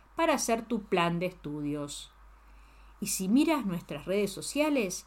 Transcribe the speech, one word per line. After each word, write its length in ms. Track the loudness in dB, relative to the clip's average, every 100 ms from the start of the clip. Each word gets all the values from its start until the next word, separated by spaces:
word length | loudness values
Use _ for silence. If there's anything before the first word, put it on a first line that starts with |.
| -16
para 200 | 0 2
hacer 280 | 2 2 0
tu 180 | 0 -4
plan 340 | 0 2 2 2
de 80 | -2
estudios. 840 | -4 -10 -6 -4 -4 -6 -10 -14 -20 -20 -20 -20 -20 -20 -20 -20 -10
Y 80 | -6
si 200 | -4 2
miras 380 | 4 6 2 0
nuestras 380 | -4 -4 -10 -2
redes 260 | 0 0
sociales, 760 | -4 -6 0 2 2 0 -4